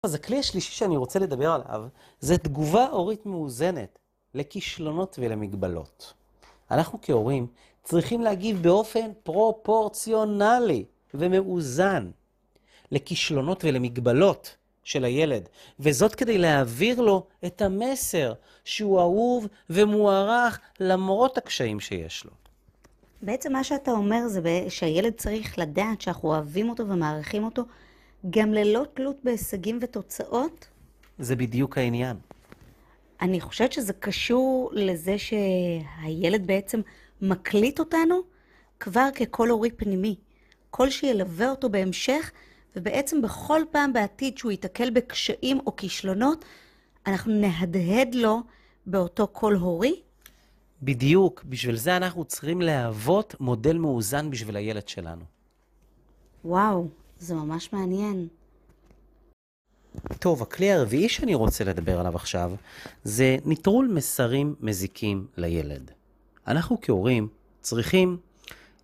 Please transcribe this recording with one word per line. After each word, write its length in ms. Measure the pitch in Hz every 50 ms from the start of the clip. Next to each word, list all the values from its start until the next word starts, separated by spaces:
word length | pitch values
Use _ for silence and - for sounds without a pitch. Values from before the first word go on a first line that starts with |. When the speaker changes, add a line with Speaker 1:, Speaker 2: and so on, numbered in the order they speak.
Speaker 1:
אז 120 | - 202 151
הכלי 240 | 147 - - 226 285
השלישי 340 | 262 - - 190 - -
שאני 240 | - - 233 196 165
רוצה 220 | 139 127 - - 196
לדבר 320 | 190 180 143 123 139 160
עליו, 380 | 165 143 - - - 110 110 123 - _ - - _ _
זה 180 | - 139 175 175
תגובה 480 | - 156 139 151 156 151 165 220 254
הורית 400 | 269 320 208 175 190 220 208 -
מאוזנת 720 | 208 190 170 156 139 120 113 151 180 185 143 104 92 _ _ _ _ _ _ _ _ -
לכישלונות 840 | 131 143 143 - 202 - - - - 165 151 151 170 190 185 - 143
ולמגבלות. 880 | 123 117 110 107 107 98 101 95 95 92 87 82 73 - _ _ - - - _ _ _ _ _ - - _ _ _ _
אנחנו 280 | 113 139 165 - - 208
כהורים 440 | - - 147 113 107 120 139 135 120 120 _ _ _ _ _ _
צריכים 380 | _ - 160 170 165 - 233 233
להגיב 420 | 233 220 202 185 185 226 214 185
באופן 480 | 165 170 175 202 220 220 - 233 226 220 190 -
פרופורציונלי 1600 | _ - 160 196 220 226 220 220 - - 214 226 220 208 208 - - 220 220 220 214 214 208 202 202 214 240 247 240 208 151 110 95 - _ _ _ _ -
ומאוזן 960 | 139 165 180 185 190 196 190 185 175 156 131 120 143 185 196 196 151 101 87 - _ _ _ _ _ _ _ _ _ _ _ _ - _ _
לכישלונות 720 | - 143 - - 175 - - - 160 139 131 156 190 190 -
ולמגבלות 920 | 160 135 127 123 120 120 127 120 120 120 135 185 202 151 - - - - _ _ _ _ _ _
של 200 | - - 151 127
הילד, 440 | 120 127 139 160 156 135 107 87 - _ - - - _ -
וזאת 340 | 139 151 143 120 185 220 -
כדי 240 | - 269 226 226 190
להעביר 640 | 175 165 151 139 135 117 117 123 185 233 247 233
לו 260 | 240 214 196 190 - _ _ _ -
את 160 | 180 175 -
המסר 720 | 214 196 190 202 233 254 269 254 - - - 175 143 117 110 - _ _ - _ _
שהוא 340 | - - - 214 202 190 180
אהוב 480 | 175 175 185 208 233 247 247 247 214 202 - _ _ -
ומוערך 880 | 165 185 208 208 208 214 208 202 196 196 196 208 233 240 240 233 214 - - - _ _
למרות 580 | 190 185 185 185 190 190 196 208 247 262 262 247
הקשיים 420 | - - - - 131 113 104 104
שיש 440 | - - 101 90 82 80 - - -
לו. 60 | - - _ _ - _ _ _ _ _ _ _ - _ _ _ _ _ _
Speaker 2:
בעצם 300 | - 190 220 262 - 302
מה 120 | 269 262 269
שאתה 260 | - 294 277 277 269
אומר 380 | 240 214 202 202 220 233 240 240
זה 120 | 202 190
ב-, 280 | 160 170 165 180 - 185
שהילד 440 | - - 180 165 156 170 202 233 220
צריך 420 | - - 214 208 220 214 - - -
לדעת 420 | 170 151 147 185 202 220 220 -
שאנחנו 280 | - 185 170 - - 156
אוהבים 400 | 156 156 151 147 151 190 214 233
אותו 200 | 240 233 233 202
ומעריכים 560 | 196 175 160 151 151 151 147 - - 202 214
אותו, 180 | 226 220 - 240 - - - - _ _ _ _ _ _ _ - 185
גם 220 | - 220 214 214
ללא 320 | 214 214 208 208 214 233 285 294 -
תלות 220 | - 262 277 277 277 -
בהישגים 540 | 247 240 208 - - - 190 175 208 226 240
ותוצאות? 840 | 240 233 - 214 185 _ - - - - - 233 269 339 320 - - _ _ _ - _ _ _ _ _ _ -
Speaker 1:
זה 180 | 143 117 131
בדיוק 420 | 117 127 113 113 123 139 131 - 143
העניין. 380 | 127 120 120 120 127 127 117 95 - _ - _ _ _ - _ - - - _ _ _ _ _ _ _ _ _
Speaker 2:
אני 200 | - 180 185 175
חושבת 320 | - - - - 220 254
שזה 200 | 262 302 240 196
קשור 800 | 190 - - 202 185 - - - 233 254 262 262 262 254 254 -
לזה 440 | - 208 202 190 180 165 160 185 202 208
שהילד 1300 | - - 226 214 202 190 185 180 180 175 170 165 156 139 151 160 156 156 160 160 151 165 196 220 185
בעצם 340 | 175 190 196 202 - - 226 202 - - - - _ _ _
מקליט 580 | 196 190 185 185 - - - 202 214 262 285 -
אותנו 420 | 330 320 - 330 330 330 359 370 359 - _ _ _ _ _ _ _ _ _ _
כבר 280 | - 208 180 240 269 277 269
כקול 340 | - 247 - - - 233 233
הורי 220 | 240 220 220 233
פנימי, 460 | - - - 202 196 185 190 220 196 - _ _ _ _ _ _ _ _ _ _
קול 200 | - - 247 269
שילווה 600 | 269 - - 277 240 202 185 180 165 165 233 262
אותו 180 | 269 269 269 247
בהמשך, 640 | 196 202 190 190 175 - - - 262 311 320 - - - - - - _ _ _ _
ובעצם 460 | 196 170 202 - - - - 320 302
בכל 400 | 233 202 - - - - 302 320 320 311
פעם 220 | - 294 285 277
בעתיד 460 | 247 240 208 196 - - 269 269 - -
שהוא 120 | - 233
ייתקל 400 | 202 185 - 185 - - 233 254
בקשיים 680 | 226 247 247 - - - - - - - - 247 269 262 -
או 100 | - -
כישלונות, 680 | - - 180 - - - 190 190 196 240 277 320 320 - - - - - - _ _ _ _ _ _ _
אנחנו 260 | 202 196 180 - 220
נהדהד 840 | 214 208 208 196 165 160 185 175 165 196 175 170 196 240 269 240 240
לו 260 | 254 233 220 214 233 240 - _ _ _ _ _ _ _
באותו 400 | 190 185 196 180 175 - - 208
קול 280 | 196 - - 226 214 208
הורי. 460 | 190 170 180 170 165 208 277 359 381 _ _ _ _ _ - _ _ _ _ _ _ _ _ _ _
Speaker 1:
בדיוק, 640 | 135 131 139 120 127 139 160 190 196 175 - - - -
בשביל 280 | 131 113 127 123 117
זה 200 | 117 110 165 180
אנחנו 280 | 180 185 185 175 175 156
צריכים 380 | - - - - 147 170 180
להוות 720 | 175 165 151 135 120 117 110 107 107 135 175 202 214 - - -
מודל 380 | 135 123 123 110 110 151 165 170
מאוזן 520 | 165 151 131 117 107 98 131 143 151 156
בשביל 260 | 135 117 110 107 104
הילד 320 | 101 104 107 110 104 104 -
שלנו. 360 | - - 90 82 82 85 85 80 _ _ _ _ _ _ _ _ _ _ _ _ _ _ _ _ _ _ _ _ _ - -
Speaker 2:
וואו, 440 | 165 175 185 202 220 202 180 170 156 - _ _ _ - -
זה 160 | 175 165 175
ממש 380 | 156 151 151 160 165 - -
מעניין. 560 | - 202 190 180 185 196 208 208 202 185 170 165 _ _ _ _ _ _ _ _ _ _ _ _ _ _ _ _ _ _ _ _ _ _ _ _ _ _ _ _ _ _ _ _ - - - - - -
Speaker 1:
טוב, 240 | - 185 165 131
הכלי 300 | 113 - - - 185 202
הרביעי 360 | 196 170 127 101 113 143 196 233
שאני 260 | - - 311 240 180
רוצה 300 | 123 110 104 - - 107
לדבר 360 | 95 90 85 85 82 92 87
עליו 160 | 87 90 82
עכשיו, 360 | 85 - - - 92 87 87 92 101 - - - - - - - - _
זה 320 | 104 104 113 131 131 131 139 -
נטרול 440 | 147 160 147 - 190 202 247 269 247 202
מסרים 600 | 156 131 - - - 127 117 123 139 143 147 147 -
מזיקים 640 | - 110 104 90 95 98 _ - - 104 101 98 95 - _
לילד. 540 | - 87 85 85 82 73 71 71 67 64 - - _ _ _ _ _ _ _ _ _ _
אנחנו 320 | - 117 160 165 - 240 214
כהורים 480 | - - 117 92 95 123 127 117 107 110 - _ _ _ _ _
צריכים 560 | - - 117 117 113 151 - 185 185 190 175 175 - _ _ _ - - - - - _ _ _